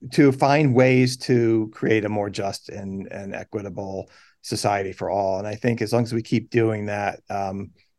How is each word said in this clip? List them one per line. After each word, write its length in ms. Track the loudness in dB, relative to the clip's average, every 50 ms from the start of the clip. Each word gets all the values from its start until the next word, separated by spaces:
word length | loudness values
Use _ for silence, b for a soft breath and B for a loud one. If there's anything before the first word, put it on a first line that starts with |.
| -16 -2 2
to 200 | 4 6 6 6
find 420 | 4 4 4 4 6 4 4 6
ways 420 | 6 6 6 6 6 4 2 0 -2
to 520 | -2 0 2 4 4 4 2 2 0 -2 -6
create 320 | -4 0 0 2 2 2
a 40 | 0
more 200 | -2 -2 -4 -4
just 400 | -4 -4 -6 -6 -6 -8 -12 -14
and, 380 | -14 -12 -10 -10 -10 -10 -10 -12 -12
and 220 | -12 -12 -10 -12
equitable 760 | -12 -10 -10 -10 -10 -10 -10 -10 -10 -10 -8 -8 -10 -10 b b b b b b b -10
society 500 | -8 -6 -2 0 0 0 0 -2 -4 -8
for 180 | -6 -6 -4
all. 280 | -2 0 0 0 -2 -2
And 80 | -4
I 80 | -6 -8
think 260 | -4 -2 -2 0 0
as 120 | 0 0 0
long 100 | 0 0
as 100 | 0 -2
we 100 | -4 -2
keep 280 | -2 -2 -2 -2 0
doing 360 | 2 2 2 2 2 -2 -4
that, 340 | -4 -4 -4 -2 -4 -4 -6 _ -8
um, 400 | -6 -6 -4 -4 -6 -8 -10 -12 -14 _ _ _ _